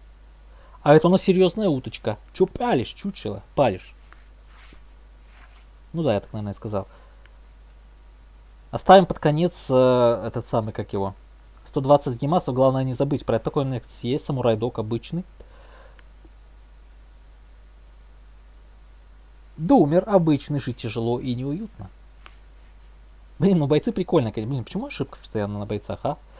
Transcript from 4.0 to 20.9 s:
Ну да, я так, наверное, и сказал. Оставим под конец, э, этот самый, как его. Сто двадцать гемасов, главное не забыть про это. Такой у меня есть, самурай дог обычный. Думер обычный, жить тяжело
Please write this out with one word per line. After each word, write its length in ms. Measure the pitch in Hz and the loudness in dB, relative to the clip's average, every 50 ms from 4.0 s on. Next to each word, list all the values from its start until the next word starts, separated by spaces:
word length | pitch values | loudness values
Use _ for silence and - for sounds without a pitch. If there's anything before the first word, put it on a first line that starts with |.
| - - - - - - - - - - - - - - - - - - - - - - - - - - - - - - - - - - - - - - - | -20 -20 -20 -20 -20 -20 -20 -20 -20 -20 -20 -20 -20 -20 -20 -20 -20 -20 -20 -20 -20 -20 -20 -20 -20 -20 -20 -20 -20 -20 -20 -20 -20 -20 -20 -20 -18 -12 -6
Ну 80 | 165 | -4
да, 120 | 165 139 107 | 0 0 0
я 80 | 101 | 0
так, 100 | - - - | -2 -6 -10
наверное, 200 | 110 104 104 98 | -10 -8 -8 -10
и 20 | |
сказал. 320 | - - 113 104 101 95 - - - - - - - - - - - - - - - - - - - - - - - - - - - - - - - - - - - - - | -10 -10 -8 -6 -6 -8 -8 -14 -20 -20 -20 -20 -20 -20 -20 -20 -20 -20 -20 -20 -20 -20 -20 -20 -20 -20 -20 -20 -20 -20 -20 -20 -20 -20 -20 -20 -20 -20 -20 -20 -20 -14 -10
Оставим 340 | - 120 - - 185 196 185 | -10 0 6 8 10 10 8
под 140 | - 170 - | 6 0 -2
конец, 480 | - 156 147 151 170 175 - - - - | 0 0 2 2 0 0 -2 -2 -2 2
э, 540 | 135 127 127 127 127 123 120 117 117 101 95 | 4 4 6 6 6 4 4 4 2 2 -2
этот 220 | 117 - 123 110 - | -6 -8 -8 -8 -4
самый, 240 | - 123 110 110 | -4 -4 -2 -4
как 220 | 104 - 104 - - | -6 -8 -8 -6 -4
его. 200 | 101 98 95 95 - - - - - - - - - - | -4 -4 -6 -8 -12 -20 -20 -20 -20 -20 -20 -20 -20 -14
Сто 160 | - - 147 | -8 -6 -2
двадцать 380 | 135 135 143 143 - 139 123 117 | 2 4 4 4 2 0 -6 -4
гемасов, 360 | - 139 165 180 - - 127 | -2 0 0 0 0 -2 0
главное 280 | 127 131 135 131 131 131 | 2 2 2 2 0 -2
не 100 | 131 127 | -4 -2
забыть 320 | - 139 143 147 143 - | -2 -2 -2 -2 -4 -2
про 100 | - 117 | -2 -2
это. 100 | 113 - | -2 -2
Такой 180 | 160 - 151 139 | -2 -4 -4 -4
у 40 | 135 | -4
меня 140 | 131 120 - - - - | -4 -8 -10 -12 -14 -10
есть, 240 | - 120 127 151 - | -6 -4 -4 -4 -4
самурай 300 | - 147 131 123 123 113 | -4 -4 -2 0 0 0
дог 240 | 107 117 123 - - | 0 -2 -4 -4 -6
обычный. 460 | 110 107 117 117 - - - 170 185 - - - - - - - - - - - - - - - - - - - - - - - - - - - - - - - - - - - - - - - - - - - - - - - - - - - - - - - - - - - - - - - - - - - - - - - - - - - - - - - - - - - - - - - | -6 -6 -6 -8 -8 -8 -10 -10 -10 -10 -14 -20 -20 -20 -20 -20 -20 -20 -20 -20 -20 -20 -20 -20 -20 -20 -20 -20 -20 -20 -20 -20 -20 -20 -20 -20 -20 -20 -20 -20 -20 -20 -20 -20 -20 -20 -20 -20 -20 -20 -20 -20 -20 -20 -20 -20 -20 -20 -20 -20 -20 -20 -20 -20 -20 -20 -20 -20 -20 -20 -20 -20 -20 -20 -20 -20 -20 -20 -20 -20 -20 -20 -20 -20 -20 -20 -20 -20 -20 -20 -20 -20 -20 -20 -12 -4
Думер 480 | 156 170 285 254 160 143 151 180 196 226 | 0 4 6 6 6 6 4 2 2 4
обычный, 520 | 214 190 165 160 151 139 - - 147 139 | 2 2 4 2 0 0 0 -4 -6 -4
жить 180 | - - 120 - | -4 -6 -8 -8
тяжело 420 | - 117 | -8 -8